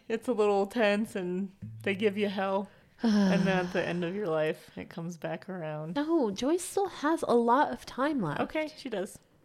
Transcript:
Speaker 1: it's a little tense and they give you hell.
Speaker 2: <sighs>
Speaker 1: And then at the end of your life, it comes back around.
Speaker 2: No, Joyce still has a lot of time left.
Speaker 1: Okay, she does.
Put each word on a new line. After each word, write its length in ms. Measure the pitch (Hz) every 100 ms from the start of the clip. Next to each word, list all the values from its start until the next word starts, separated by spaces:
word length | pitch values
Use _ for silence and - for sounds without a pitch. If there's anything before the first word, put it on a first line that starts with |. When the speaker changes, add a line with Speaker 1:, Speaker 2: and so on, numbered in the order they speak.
| -
Speaker 1:
it's 200 | 226 240
a 60 |
little 320 | 220 208 202 196
tense 480 | 247 208 202 214 202
and 340 | 180 180 196 - - -
they 120 | - 196
give 220 | 214 196
you 120 | 202
hell. 400 | 196 196 196 196 -
Speaker 2:
<sighs> 280 | _ -
Speaker 1:
And 420 | 233 208 196 175 180
then 200 | 185 180
at 80 |
the 120 | 180 160
end 160 | 170
of 120 | 175 196
your 100 | 202
life, 440 | 156 156 156 - -
it 140 | 180
comes 280 | - 165 170
back 300 | 165 160 -
around. 460 | 185 156 151 156 185
Speaker 2:
No, 360 | 302 339 226
Joyce 320 | 196 254 359
still 240 | - - 392
has 360 | - 285 330 -
a 80 | 240
lot 360 | 233 247 302
of 140 | 247 -
time 360 | - 277 294
left. 180 | 170 143
Speaker 1:
Okay, 320 | 285 320 302 -
she 140 | 262
does. 300 | 208 196 - _ _